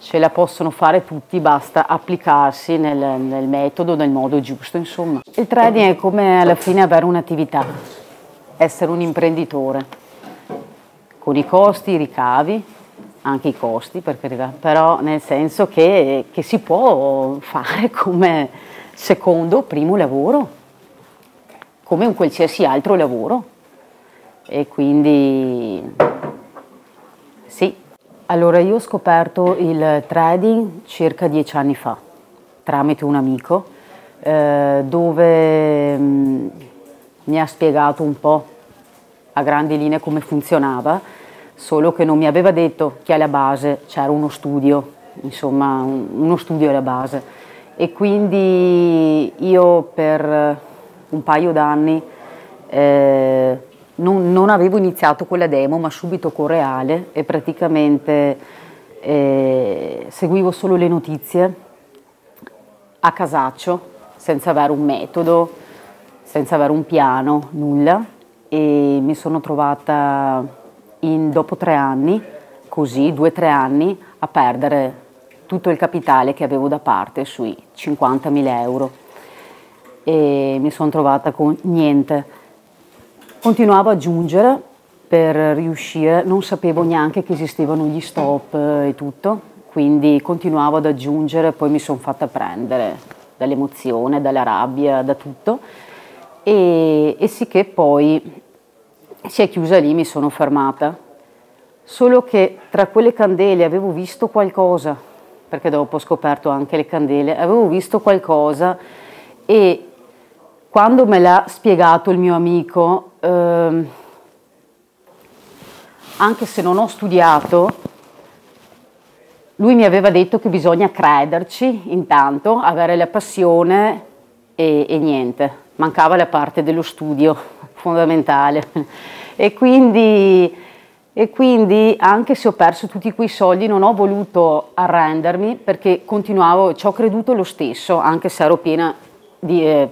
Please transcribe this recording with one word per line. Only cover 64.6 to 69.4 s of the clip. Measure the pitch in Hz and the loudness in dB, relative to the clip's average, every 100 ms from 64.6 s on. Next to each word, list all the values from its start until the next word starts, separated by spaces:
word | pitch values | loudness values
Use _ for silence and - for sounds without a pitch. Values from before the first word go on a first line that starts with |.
| 180 | 0
un | 147 | 0
metodo, | 147 127 - 175 165 170 170 - - - - - _ - | -2 -4 -6 -4 0 2 0 -6 -20 -20 -20 -20 _ -20
senza | - 151 135 | -10 -6 -2
avere | 160 143 | -2 0
un | 151 | -2
piano, | 160 160 135 127 135 147 139 | -2 0 0 0 -2 -4 -4
nulla, | 147 147 143 147 196 226 - _ _ - | -8 -4 0 2 0 -4 -16 _ _ -8
e | 156 151 147 143 139 | -4 0 0 0 0
mi | 135 151 | -2 -4
sono | 165 156 | -4 -6